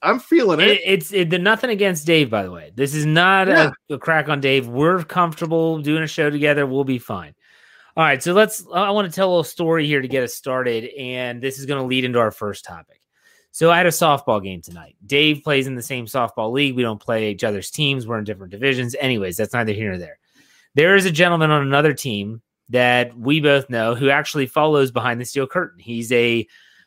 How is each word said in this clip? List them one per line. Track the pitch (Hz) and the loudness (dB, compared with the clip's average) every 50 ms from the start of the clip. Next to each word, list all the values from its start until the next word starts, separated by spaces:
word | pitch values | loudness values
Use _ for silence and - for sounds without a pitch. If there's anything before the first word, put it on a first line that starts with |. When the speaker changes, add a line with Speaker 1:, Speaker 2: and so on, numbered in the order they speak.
Speaker 1:
I'm | - 175 226 254 | 0 0 0 0
feeling | - - 320 339 247 196 165 147 | 0 2 2 4 4 4 4 4
it. | 185 | 4
Speaker 2:
It, | 202 208 - - | 4 4 2 2
it's, | 185 196 196 156 - 202 | 0 0 0 -2 -2 0
it, | 190 175 160 | 0 0 0
the, | 180 180 | 0 0
nothing | 175 208 220 214 - 247 | 2 2 0 0 0 -4
against | 220 190 202 196 180 156 147 | 0 0 0 0 0 -2 0
Dave, | 160 165 160 147 120 | 2 4 4 4 2
by | 110 104 95 | 0 -2 -4
the | 90 | -4
way. | 87 85 78 - 95 | -10 -14 -18 -14 -4
This | 117 139 135 143 | -4 -2 -2 0
is | 151 151 | -2 0
not | 151 156 165 180 190 196 190 190 | 2 4 4 6 6 4 4 4
Speaker 1:
Yeah. | 190 190 165 156 147 135 - _ _ | 4 4 4 4 2 0 -8 _ _
Speaker 2:
a, | 147 | -10
a | |
crack | 131 - 165 160 156 143 | -6 -2 0 0 0 2
on | 147 151 139 | 0 -2 0
Dave. | 135 135 135 135 120 | 2 2 2 2 0
We're | 117 120 131 151 165 185 185 160 | -2 -2 0 2 2 2 0 -2
comfortable | - - 185 175 170 160 - 175 160 165 165 160 165 160 156 | -4 0 0 0 0 -2 -6 -4 -2 0 0 0 0 -2 -2
doing | 143 147 151 160 160 | -2 -2 -2 -2 -2
a | |
show | 151 - - 156 151 | -4 -2 -2 0 0
together. | 147 147 147 147 147 147 143 | 0 2 2 2 2 2 0
We'll | 131 127 139 139 | 0 0 -2 -2
be | 135 131 120 | -2 -2 -4
fine. | - - 107 92 82 73 - _ _ _ _ _ _ _ _ - _ _ _ | -4 -8 -10 -10 -10 -14 -20 _ _ _ _ _ _ _ _ -20 _ _ _
All | 165 160 | 0 2
right, | 151 139 127 | 2 2 0
so | - 170 180 | 0 2 4
let's, | 208 220 214 - - 175 - 175 | 4 4 2 0 -12 -14 -6 -4
I | 175 202 202 | -2 0 0
wanna | 202 214 202 175 | 0 -2 -2 -4
tell | 156 190 196 185 | -2 0 0 2
a | |
little | 180 170 156 | 2 0 0
story | - - - 170 160 165 165 151 | -2 -6 -4 0 0 2 2 2
here | 151 147 139 | 0 0 0
to | 131 123 | -2 0
get | 131 135 127 | -2 -2 -2
us | 113 - | -2 -6
started, | - - 135 127 127 127 123 117 113 113 123 - 139 | -10 -6 -4 -4 -2 -2 -2 -2 -4 -6 -8 -14 -12
and | 131 127 127 127 127 123 120 120 | -10 -10 -8 -6 -6 -8 -8 -6
this | 123 135 131 | -6 -8 -8
is | 135 139 | -6 -8
gonna | 131 143 139 131 | -6 -4 -4 -4
lead | 127 127 131 127 | -4 -2 -2 -2
into | 123 123 120 | 0 2 2
our | 113 107 | 2 2
first | - - 107 104 98 - - | 0 -4 -8 -8 -8 -10 -14
topic. | - 87 82 78 _ _ _ _ _ _ _ _ _ _ _ _ _ | -16 -18 -18 -18 _ _ _ _ _ _ _ _ _ _ _ _ _
So | - - 160 165 | -4 0 2 4
I | 170 | 4
had | 170 180 | 4 4
a | 175 | 2
softball | 160 - 170 156 143 135 - - 110 104 98 | 2 2 2 2 2 0 0 -2 -2 -2 -2
game | 98 92 85 | -6 -12 -12
tonight. | - - 87 85 78 - _ _ 98 | -16 -18 -20 -20 -20 -20 _ _ -8
Dave | 98 139 143 151 156 151 143 | 0 2 2 4 2 0 0
plays | _ 156 143 135 131 | _ -2 -2 0 -2
in | 135 131 | -2 -6
the | 123 | -10
same | 113 - 135 123 117 | -8 -8 -8 -10 -10
softball | 107 - 131 120 110 - - 110 110 | -6 -4 -2 -2 -2 -4 -4 -4 -2
league. | 123 139 147 139 127 | 0 0 0 0 0
We | 127 | -2
don't | 123 113 107 101 | -2 -2 -4 -4
play | - 135 117 110 110 107 | -4 -2 -2 0 -2 -4
each | 101 90 - | -4 -2 -4
other's | 113 104 98 90 - | -4 -4 -4 -8 -10
teams. | - - 151 139 139 131 117 | -4 -2 -2 0 0 -2 -4
We're | 107 117 | -6 -6
in | 110 107 | -6 -6
different | 104 104 92 98 87 | -8 -10 -10 -12 -18
divisions. | 98 101 127 139 131 123 123 120 127 139 | -10 -4 -2 0 0 0 -4 -6 -6 -4
Anyways, | 143 131 123 107 98 92 87 | -2 -2 0 -2 -2 -4 -4
that's | - 107 - - | -4 -4 -2 -2
neither | 120 113 110 | -2 -2 -2
here | 101 101 110 101 | -2 -4 -4 -6
nor | 92 | -6
there. | 90 87 78 - _ _ _ _ _ _ _ _ _ _ _ _ | -8 -10 -14 -18 _ _ _ _ _ _ _ _ _ _ _ _
There | 139 156 180 196 | 2 4 6 4
is | 196 185 | 4 4
a | 190 | 2
gentleman | 160 147 180 175 175 160 160 156 | 2 2 4 4 4 2 2 2
on | 151 147 | 2 2
another | 139 135 139 143 151 156 139 | 2 2 2 4 4 2 0
team | - - 135 107 101 101 104 113 113 _ _ _ _ _ | 0 -6 -6 -6 -6 -6 -8 -10 -14 _ _ _ _ _
that | - - 123 123 123 123 123 120 120 117 | -2 0 2 4 4 4 2 0 -2 -6
we | 120 110 131 151 160 | -6 -2 0 0 2
both | 147 147 143 139 127 - | 4 4 2 2 0 -2
know | 123 117 110 113 120 | -4 -2 0 -2 -2
who | 117 139 135 | 0 2 2
actually | 139 147 147 - - 151 135 | 2 2 0 -2 -4 -4 -4
follows | 120 - 156 151 156 151 143 135 131 | -2 0 0 2 2 4 2 2 0
Behind | 120 123 113 123 120 120 | -2 -4 -2 -2 -4 -4
the | 123 | -8
Steel | - - 139 135 | -6 -6 -6 -6
Curtain. | 131 - 180 175 - _ _ | -4 -4 -6 -6 -6 _ _
He's | 92 117 117 117 117 113 | -14 -10 -8 -8 -4 0
a, | 127 120 120 117 117 117 110 - _ _ _ _ _ _ _ | 2 2 4 4 2 0 -2 -6 _ _ _ _ _ _ _